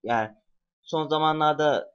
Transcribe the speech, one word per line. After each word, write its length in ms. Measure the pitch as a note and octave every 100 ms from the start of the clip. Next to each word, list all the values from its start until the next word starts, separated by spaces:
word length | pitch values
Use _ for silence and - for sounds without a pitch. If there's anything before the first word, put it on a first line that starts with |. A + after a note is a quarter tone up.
yani 280 | A2 A#2 A2 G#2+ _ _ _ _
son 260 | - D#3+ D3
zamanlarda 840 | D3+ D#3 D#3 D3+ D3+ D3+ B2+ -